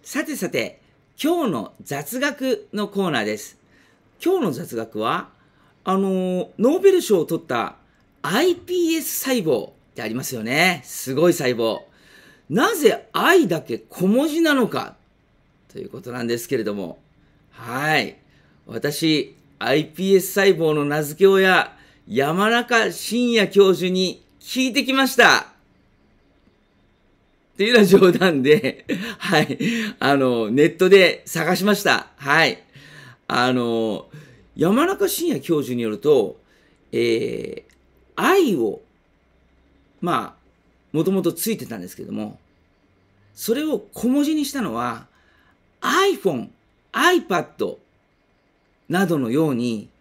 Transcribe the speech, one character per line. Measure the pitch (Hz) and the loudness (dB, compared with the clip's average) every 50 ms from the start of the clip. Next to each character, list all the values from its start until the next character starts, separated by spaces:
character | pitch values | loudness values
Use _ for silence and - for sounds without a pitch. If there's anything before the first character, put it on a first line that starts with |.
さ | _ - - 262 | _ -8 -8 -8
て | 311 311 294 | -6 -6 -6
さ | 202 190 170 | -8 -8 -4
て、 | - 139 110 87 - _ _ _ _ _ _ _ _ - | -4 -4 -6 -6 -10 _ _ _ _ _ _ _ _ -6
今 | - 294 349 349 311 | -2 -2 -2 0 -2
日 | 233 | -2
の | 160 117 98 - _ _ | -4 -4 -8 -10 _ _
雑 | - - 143 139 151 - 226 254 | -12 -10 -10 -10 -10 -10 -6 -4
学 | 269 294 277 277 262 262 240 - - _ - | -4 -4 -4 -4 -4 -4 -4 -4 -6 _ -8
の | 208 208 190 | -8 -8 -6
コ | 196 196 196 | -4 -4 -2
ー | 175 | -2
ナ | 147 120 | -2 -2
ー | 104 | -2
で | 107 107 - | -4 -6 -8
す。 | - - - _ _ _ _ _ _ _ _ _ _ _ _ _ | -10 -18 -20 _ _ _ _ _ _ _ _ _ _ _ _ _
今 | - 339 381 381 | -2 -2 0 0
日 | 285 | 0
の | 180 | -2
雑 | 131 117 170 - 120 | -4 -6 -10 -10 -10
学 | 113 110 110 - 104 | -10 -10 -8 -8 -6
は、 | 110 117 151 175 - - _ _ _ _ _ _ _ _ _ _ _ | -4 -4 -4 -4 -6 -12 _ _ _ _ _ _ _ _ _ _ _
あ | - 190 | -2 -2
の | 190 196 190 | 0 0 -2
ー、 | 190 185 185 185 180 180 - - - - | -2 -2 -2 -2 -4 -4 -6 -8 -6 0
ノ | 196 254 | 0 2
ー | 311 370 | 2 4
ベ | 370 392 | 4 4
ル | 381 359 | 4 4
賞 | - - 214 175 | 2 2 0 0
を | 147 | 2
取 | - 165 156 | -2 -4 -8
っ | - | -6
た | - 127 120 107 - - _ _ _ _ _ _ _ _ _ | -6 -6 -6 -4 -6 -10 _ _ _ _ _ _ _ _ _
ア | - 143 180 240 | -8 -4 0 2
イ | 320 370 339 | 2 2 0
ピ | 349 - - 359 359 339 320 330 | -2 -6 -6 -4 -2 0 0 0
ー | 320 | -2
エ | |
ス | - - - - | -4 -6 -8 -8
細 | - 269 262 240 | -4 -2 -2 0
胞 | 175 160 131 107 87 - | 0 0 -2 -2 -2 -8
っ | _ _ _ _ _ | _ _ _ _ _
て | - | -10
あ | 117 107 | -8 -8
り | 110 | -6
ま | 123 127 | -8 -8
す | - 135 | -8 -10
よ | 113 | -8
ね。 | 107 113 127 151 170 185 175 143 - | -6 -4 0 0 2 0 0 -2 -10
す | - - - - 131 135 | -14 -14 -12 -8 -6 -2
ご | 131 165 180 | 2 4 2
い | |
細 | 170 - 139 127 123 | 2 2 0 -2 -2
胞。 | 113 117 113 101 - - _ _ _ _ _ - - - - - _ _ _ | 0 -2 -2 -2 -4 -10 _ _ _ _ _ -20 -20 -20 -20 -20 _ _ _
な | 135 202 302 415 466 | 0 0 2 2 0
ぜ | 339 294 214 - - - _ _ | 4 2 2 2 2 -8 _ _
愛 | - 208 285 359 381 302 180 | 0 2 4 6 6 4 4
だ | 170 156 | 0 -4
け | - - 120 107 | -4 -6 -8 -8
小 | - _ - - 175 190 | -8 _ -6 -2 0 2
文 | 208 254 285 330 | 2 2 2 0
字 | 294 330 | 0 0
な | 330 311 | 2 2
の | 285 269 233 180 | 2 2 0 0
か | - 127 - - - _ _ _ _ _ _ _ _ _ _ _ _ _ _ _ | -2 -6 -8 -8 -14 _ _ _ _ _ _ _ _ _ _ _ _ _ _ _
と | _ - | _ -16
い | - | -14
う | - | -14
こ | - 127 | -14 -16
と | - 123 | -14 -12
な | 120 123 | -10 -8
ん | 120 | -4
で | 117 120 | -4 -4
す | 120 - - | -4 -4 -4
け | 139 120 | -4 -4
れ | 107 | -2
ど | 104 101 | -4 -6
も。 | 101 95 82 - - _ _ _ _ _ _ _ _ _ _ | -6 -8 -10 -12 -16 _ _ _ _ _ _ _ _ _ _
は | _ - 117 120 120 131 147 156 156 143 | _ -20 -14 -10 -8 -4 -2 0 0 0
い。 | 110 - - _ _ _ _ _ _ _ _ _ _ | -2 -4 -10 _ _ _ _ _ _ _ _ _ _
私、 | - 110 117 - 147 147 - 165 160 156 147 - - - _ _ _ _ _ | -12 -12 -6 -6 -6 -4 -2 0 0 0 0 -2 -6 -10 _ _ _ _ _
ア | - 120 131 | -2 0 0
イ | 156 151 | 0 0
ピ | - - - 185 190 | -4 -8 -6 0 2
ー | 196 185 | 2 2
エ | |
ス | 180 - - | 2 0 -2
細 | 208 190 196 | 2 2 2
胞 | 180 160 165 156 151 | 2 2 2 0 0
の | 151 143 | 0 -2
名 | 143 143 156 | -2 -2 -2
付 | 151 143 151 - | -4 -6 -2 4
け | 190 | 4
親、 | 196 196 190 190 190 185 170 - - - - - _ _ _ _ - | 4 6 6 4 4 4 2 2 0 -8 -20 -20 _ _ _ _ -6
山 | 101 123 135 143 160 180 202 220 | -2 0 0 0 0 0 2 2
中 | 233 240 240 - 240 226 214 190 | 2 0 0 0 0 0 0 0
伸 | 165 - - - 208 240 247 240 | -4 -8 -8 -4 -2 -2 0 2
弥 | 233 220 196 185 | 2 2 0 2
教 | - 196 202 190 180 | 6 6 6 6 6
授 | 151 175 185 | 2 0 -2
に | 185 185 190 180 - - _ _ _ _ | 0 0 -2 -2 -4 -10 _ _ _ _
聞 | - - - 254 262 262 | -16 -10 -4 -2 -2 0
い | |
て | 214 285 233 | 0 -2 -2
き | 247 269 | 0 0
ま | 269 269 | 2 0
し | 254 - | 0 4
た。 | - 233 175 135 120 | 4 6 6 6 4
っ | - - _ _ _ _ _ _ _ _ _ _ _ _ _ _ _ _ _ _ _ _ _ _ _ _ _ _ _ _ _ _ _ _ _ _ _ _ _ _ _ _ _ - | 0 -4 _ _ _ _ _ _ _ _ _ _ _ _ _ _ _ _ _ _ _ _ _ _ _ _ _ _ _ _ _ _ _ _ _ _ _ _ _ _ _ _ _ -4
て | 196 | -2
い | 226 | 4
う | 247 | 6
の | 233 | 6
は | 208 | 6
冗 | 175 190 190 185 185 | 8 8 8 8 6
談 | 165 - 185 185 165 139 | 6 4 2 2 2 2
で、 | 127 135 151 - - 135 - - - - - 175 202 | 6 6 6 6 4 -2 -6 -6 -8 -8 -6 -6 -6
<laughs> | - - - | -10 -12 -10
は | - 175 185 151 | -4 0 2 2
い。 | - - 131 - - 226 233 233 220 214 - _ | 2 0 -2 -4 -2 -2 -2 -2 -4 -6 -6 _
あ | - 135 143 | 0 0 2
の、 | 139 135 127 123 117 113 104 | 2 2 0 0 0 -2 0
ネ | 113 135 151 | 2 4 2
ッ | 165 165 - | 2 2 2
ト | 185 185 | 4 6
で | 190 196 185 165 - - - | 8 8 8 6 2 -2 -10
探 | - - 165 160 160 185 | -10 -6 -4 -2 -2 -2
し | - 185 | 0 2
ま | 208 202 | 0 0
し | - | 2
た。 | - 196 123 101 - - _ | 2 0 0 0 -2 -8 _
は | _ 135 139 147 160 160 | _ -4 0 2 2 2
い。 | 135 - - - _ _ - - - - - - - - _ _ | 2 0 -6 -14 _ _ -20 -20 -20 -20 -20 -20 -20 -20 _ _
あ | _ - 127 123 127 | _ -2 0 0 0
の、 | 127 127 120 117 117 113 113 110 101 85 - - - - - - - - - _ _ | 0 0 0 -2 -2 -2 -2 -2 -4 -6 -10 -14 -20 -20 -20 -20 -20 -20 -20 _ _
山 | - 143 170 208 254 311 | -2 0 2 2 2 2
中 | 359 381 - - | 0 0 -2 -2
伸 | - - - 330 349 | -2 -2 -2 -2 -2
弥 | 254 139 | -4 -4
教 | - - 165 151 | -2 -2 -2 -2
授 | 131 117 127 | -2 -2 -4
に | 120 | -4
よ | 117 110 | -4 -4
る | 107 104 | -6 -2
と、 | - 151 151 131 104 90 - - _ _ _ _ _ _ _ _ _ _ | 2 4 4 4 2 0 -6 -14 _ _ _ _ _ _ _ _ _ _
え | - 110 117 117 113 113 123 117 117 - - - - - _ _ | -2 -2 0 0 0 0 -2 -4 -8 -8 -10 -10 -14 -14 _ _
ー、 | _ _ _ _ _ _ _ _ _ | _ _ _ _ _ _ _ _ _
愛 | - 170 262 359 392 349 262 190 | -2 0 2 4 4 4 2 2
を、 | 139 113 101 - - - _ _ _ _ _ _ _ _ _ _ _ _ _ _ _ _ _ _ _ _ _ _ _ | 0 -2 -2 -4 -8 -14 _ _ _ _ _ _ _ _ _ _ _ _ _ _ _ _ _ _ _ _ _ _ _
ま | - 175 156 120 104 - - | -4 -4 -2 -4 -4 -8 -14
あ、 | _ _ _ _ _ _ _ _ _ _ _ - | _ _ _ _ _ _ _ _ _ _ _ -2
も | 151 160 | 0 0
と | 185 | 2
も | 190 190 | 0 2
と | 175 170 160 | 0 0 -2
つ | - - 220 | -2 -4 -6
い | 226 - | -6 -6
て | 127 | -8
た | - 113 | -12 -12
ん | 101 | -12
で | 90 - | -12 -16
す | - | -16
け | - - | -16 -14
ど | - 104 | -10 -8
も、 | 107 107 107 - - _ _ _ _ _ _ _ _ _ _ _ _ _ _ _ _ _ _ _ | -8 -8 -10 -12 -18 _ _ _ _ _ _ _ _ _ _ _ _ _ _ _ _ _ _ _
そ | - - - 233 | -12 -4 -4 -2
れ | 277 302 | -2 -2
を | 311 277 214 - - | -4 -4 -4 -6 -12
小 | - - - 240 | -12 -4 -2 0
文 | 254 285 294 | 0 2 0
字 | 285 320 | 0 -2
に | 311 285 | -2 -4
し | 285 | -4
た | - 277 | -6 -6
の | 226 156 110 | -6 -4 -4
は、 | 117 120 123 117 117 - _ _ _ _ _ _ _ _ _ _ _ _ _ _ _ | -4 -6 -6 -8 -10 -14 _ _ _ _ _ _ _ _ _ _ _ _ _ _ _
iPhone、 | - 240 254 339 - 403 339 - - 190 151 120 - - _ _ _ _ _ _ _ _ | -4 -2 0 2 2 2 0 0 -2 -4 -4 -4 -8 -12 _ _ _ _ _ _ _ _
iPad | - - 277 349 370 339 - - 185 175 151 - _ - 107 92 - - _ _ _ _ _ _ _ _ _ _ _ _ _ _ _ _ _ _ _ _ _ _ | -4 0 2 2 2 2 0 0 -2 -2 -2 -4 _ -6 -6 -6 -6 -12 _ _ _ _ _ _ _ _ _ _ _ _ _ _ _ _ _ _ _ _ _ _
な | 143 180 196 | -2 0 0
ど | 165 170 147 | 0 0 -2
の | 131 110 | -2 -2
よ | 120 151 160 156 | 0 0 0 0
う | 131 | 0
に | 113 120 123 113 107 101 - _ _ | -2 -2 -4 -4 -6 -10 -14 _ _